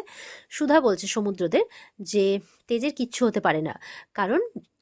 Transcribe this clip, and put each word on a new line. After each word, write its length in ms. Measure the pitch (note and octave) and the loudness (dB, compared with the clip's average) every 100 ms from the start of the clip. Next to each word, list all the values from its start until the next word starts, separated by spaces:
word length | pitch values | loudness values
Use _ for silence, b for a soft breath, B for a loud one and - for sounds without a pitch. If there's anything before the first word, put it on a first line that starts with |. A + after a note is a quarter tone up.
| G#4+ B B B B | -6 B B B B
সুধা 300 | - D4 D4+ | -2 4 4
বলছে 260 | C4 F#3 G3 | 4 2 -2
সমুদ্রদের 580 | - G#3 F#3+ F3 B3 A#4 B B - | -2 -2 -2 0 2 0 B B -16
যে 400 | F3+ G#3 G3 G3+ G3 b - | -2 0 2 0 -4 b -4
তেজের 240 | A#3 C#4 | -2 -2
কিচ্ছু 340 | C#4+ A#3+ - A#3+ | -4 -6 0 0
হতে 140 | G#3 | 2
পারে 220 | F3+ D#3 | 2 0
না, 180 | D#3 - B B B | -2 -6 B B B
কারণ 260 | - G3 C#4+ A#4 - - _ | -4 0 0 -2 -8 -18 _